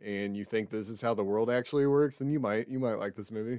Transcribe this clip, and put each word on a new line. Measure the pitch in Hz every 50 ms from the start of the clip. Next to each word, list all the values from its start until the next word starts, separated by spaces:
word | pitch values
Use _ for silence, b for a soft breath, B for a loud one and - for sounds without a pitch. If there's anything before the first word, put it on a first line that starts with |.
and | 104 104 101 98 101 101 101
you | 101 101
think | - - 110 104 -
this | 110 107 101 104
is | 113 -
how | 123 117 113
the | 104 98
world | 98 104 110 113 120
actually | 120 123 - - 147 143 139
works, | 139 139 143 147 139 - -
then | 135 143
you | 151 147
might, | 123 101 107 110 117 120
you | 131 131
might | 131 117 110
like | - 98 101 -
this | 110 98 101
movie. | 110 107 110 117 123